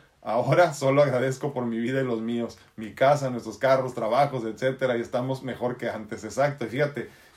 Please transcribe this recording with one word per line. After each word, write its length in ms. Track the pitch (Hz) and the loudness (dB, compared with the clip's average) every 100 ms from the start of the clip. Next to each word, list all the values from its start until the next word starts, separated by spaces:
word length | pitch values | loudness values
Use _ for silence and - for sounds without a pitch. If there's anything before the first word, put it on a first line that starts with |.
| _ _ | _ _
Ahora 520 | - 113 131 156 170 | -4 0 4 6 6
solo 280 | 143 135 139 | 4 2 4
agradezco 520 | 143 127 131 131 147 | 4 4 0 -2 -4
por 120 | 123 120 | -4 -2
mi 120 | 113 | -2
vida 220 | 117 131 | -2 0
y 60 | 127 | 0
los 160 | 113 | -2
míos, 360 | 113 120 113 - - - | -2 -2 -4 -8 -20 -14
mi 160 | 107 | -10
casa, 360 | 90 131 143 135 | 2 4 4 2
nuestros 280 | 120 107 104 | -6 -8 -2
carros, 380 | 131 131 131 120 | 2 2 2 -4
trabajos, 500 | 110 123 143 135 110 | 0 2 2 0 -6
etcétera, 520 | 107 131 131 127 117 | -2 -2 0 0 0
y 40 | |
estamos 420 | 113 127 131 127 | -2 -4 -2 -4
mejor 320 | 127 110 123 123 | -6 -6 -6 -4
que 140 | 117 | -6
antes". 340 | 110 107 107 | -6 -8 -10
Exacto, 420 | 107 107 143 139 110 | -8 0 0 0 -6
y 40 | |
fíjate, 400 | 120 - - - - - | -2 -2 -4 -10 -14 -20